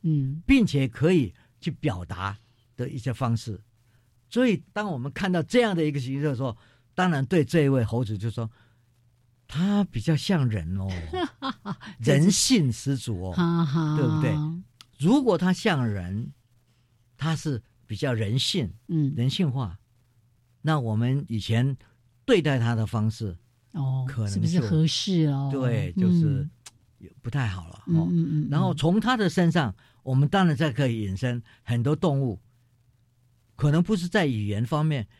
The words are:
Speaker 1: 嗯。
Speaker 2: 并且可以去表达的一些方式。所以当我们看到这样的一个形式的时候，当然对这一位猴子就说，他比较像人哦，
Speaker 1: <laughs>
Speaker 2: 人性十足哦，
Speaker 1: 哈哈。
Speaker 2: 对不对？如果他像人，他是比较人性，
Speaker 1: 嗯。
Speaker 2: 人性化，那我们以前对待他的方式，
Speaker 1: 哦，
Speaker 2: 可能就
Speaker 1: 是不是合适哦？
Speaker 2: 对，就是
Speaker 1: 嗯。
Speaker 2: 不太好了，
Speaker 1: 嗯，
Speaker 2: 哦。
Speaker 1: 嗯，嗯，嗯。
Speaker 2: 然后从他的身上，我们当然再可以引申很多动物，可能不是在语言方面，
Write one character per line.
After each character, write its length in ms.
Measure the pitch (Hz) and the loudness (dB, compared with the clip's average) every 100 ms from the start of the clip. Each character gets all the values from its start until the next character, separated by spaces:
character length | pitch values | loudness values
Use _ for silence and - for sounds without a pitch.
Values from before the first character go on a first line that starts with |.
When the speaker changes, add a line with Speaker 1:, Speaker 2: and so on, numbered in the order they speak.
Speaker 1:
嗯。 400 | 165 151 135 151 - | 0 0 0 -4 4
Speaker 2:
并 200 | 269 202 | 4 4
且 200 | 143 131 | 2 -2
可 260 | - 156 | 2 4
以 200 | 185 104 - _ _ | 4 2 -6 _ _
去 100 | 175 | -10
表 340 | 120 151 95 | -4 -4 -4
达 340 | 87 90 98 101 _ _ _ - | -8 -6 -6 -8 _ _ _ -10
的 120 | 123 | -8
一 100 | - | -6
些 140 | 127 | -6
方 240 | 110 120 117 | -2 0 -2
式。 240 | - 95 - _ _ _ _ _ - | -4 -12 -14 _ _ _ _ _ -6
所 180 | 233 254 | 0 2
以 160 | 185 - | 0 -4
当 180 | 208 214 | -6 -4
我 60 | 135 | -4
们 120 | 131 | -6
看 220 | - 190 | -4 0
到 100 | 180 | 0
这 200 | 151 240 | 2 2
样 120 | 226 | 2
的 80 | 175 | 2
一 60 | 151 | 0
个 80 | 143 | -2
形 220 | 127 135 | -4 -2
式 60 | 147 | -2
的 100 | 131 | -2
时 60 | |
候， 140 | 131 113 _ _ _ | -4 -8 _ _ _
当 160 | - 180 | -2 0
然 140 | 147 | 0
对 180 | 127 185 | 2 2
这 200 | - 170 | 2 4
一 60 | 139 | 4
位 140 | 135 | 2
猴 220 | 110 117 | 0 -2
子 140 | 113 104 | -4 -4
就 120 | 113 | -6
说， 180 | 120 110 - _ _ _ _ _ _ _ _ - | -6 -10 -12 _ _ _ _ _ _ _ _ -10
他 360 | 147 190 202 | -2 0 2
比 160 | 196 117 | 0 -2
较 140 | 131 | 0
像 320 | 151 - 180 127 | 0 2 0 2
人 320 | 107 80 95 | -2 -4 -4
哦， 120 | 98 92 80 370 330 - | -4 -6 -6 -6 -6 -6
Speaker 1:
<laughs> 520 | 269 - 202 - 214 - | -10 -8 -10 -12 -12 -4
Speaker 2:
人 320 | 113 139 175 | 2 4 4
性 400 | - - 240 139 | 4 4 4 2
十 260 | 110 135 139 | 0 -4 -4
足 340 | 123 95 92 | -4 -6 -4
哦， 20 | |
Speaker 1:
哈 320 | 90 170 170 | 0 0 2
哈。 320 | 160 160 156 151 | 0 0 0 0
Speaker 2:
对 100 | 143 | 0
不 140 | 151 | 2
对？ 160 | 151 151 151 170 - _ - - | 0 0 -4 -8 -12 _ -20 -2
如 260 | 156 285 | 4 4
果 140 | 247 170 | 4 2
他 140 | 180 | 2
像 340 | 175 220 151 117 | 2 0 0 0
人， 420 | 101 87 101 143 - _ _ _ _ _ _ _ - | -2 -4 -6 -8 -14 _ _ _ _ _ _ _ -6
他 180 | 151 | -4
是 280 | 160 156 123 - _ - | -2 -2 -6 -8 _ -12
比 100 | 104 | -4
较 160 | 139 | -2
人 260 | 117 101 127 | -2 0 0
性， 320 | - 190 101 - - | 0 -2 -4 -8 -4
Speaker 1:
嗯。 260 | 160 139 147 | 0 0 0
Speaker 2:
人 140 | 127 | -2
性 200 | - 165 | 0 0
化， 280 | 127 107 85 _ _ _ _ _ _ _ _ | -2 -6 -10 _ _ _ _ _ _ _ _
那 180 | 151 156 | -2 0
我 160 | 113 | 0
们 300 | 107 120 139 113 | 0 0 0 -2
以 120 | 110 | -6
前 340 | - 117 135 131 - _ _ _ - | 0 0 0 -2 -12 _ _ _ 2
对 160 | 214 | 2
待 160 | 151 131 | 4 2
他 160 | 113 | 0
的 120 | 117 107 | 0 -2
方 240 | 110 110 | 0 -2
式， 240 | 110 107 85 _ _ _ | -2 -8 -10 _ _ _
Speaker 1:
哦， 320 | 185 135 131 127 | -6 -4 -4 -4
Speaker 2:
可 220 | 127 104 | -4 -2
能 0 | |
就 60 | |
Speaker 1:
是 60 | 98 | 0
不 60 | - | 0
是 140 | 175 | 0
合 260 | 110 156 160 | 2 2 2
适 380 | - 208 175 151 | 0 0 2 2
哦？ 200 | 139 139 | 0 -2
Speaker 2:
对， 400 | 190 127 113 90 | 0 0 0 -2
就 200 | 90 180 | 0 2
是 300 | 175 156 139 | 4 2 0
Speaker 1:
嗯。 80 | 147 - - _ _ _ - - | -4 -10 -20 _ _ _ -20 -14
Speaker 2:
不 80 | 120 | -8
太 160 | 143 117 | -4 -4
好 220 | 92 85 | -6 -12
了， 160 | 90 - | -14 -2
Speaker 1:
嗯， 100 | 165 | 0
Speaker 2:
哦。 120 | 170 | 2
Speaker 1:
嗯， 20 | |
嗯， 160 | 170 165 156 | 0 0 -2
嗯。 60 | - | 0
Speaker 2:
然 100 | 147 | 0
后 140 | - | 0
从 260 | - 160 202 | 0 2 2
他 160 | 220 254 | 2 2
的 140 | 190 | 2
身 200 | - 170 | 2 2
上， 240 | 170 123 - _ _ | 2 0 -4 _ _
我 120 | - | -2
们 140 | 131 139 | 2 2
当 180 | 202 175 | 4 2
然 80 | |
再 160 | 143 156 | 2 0
可 160 | 123 135 | 0 0
以 160 | 113 | 0
引 140 | 101 95 | -4 -2
申 260 | 127 120 - - | -4 -4 -10 -14
很 180 | - 120 | -4 0
多 140 | 120 | 0
动 260 | 156 175 139 | 2 0 0
物， 200 | 131 92 _ _ _ _ _ _ _ _ _ _ _ | -2 -4 _ _ _ _ _ _ _ _ _ _ _
可 160 | - 147 | -2 2
能 100 | 160 | 2
不 140 | 175 | 2
是 140 | 214 175 | 0 0
在 180 | 214 156 | 0 0
语 220 | 110 104 | 0 -2
言 180 | 104 117 | -2 -2
方 180 | 151 | 0
面， 220 | 156 143 104 | 0 -2 -6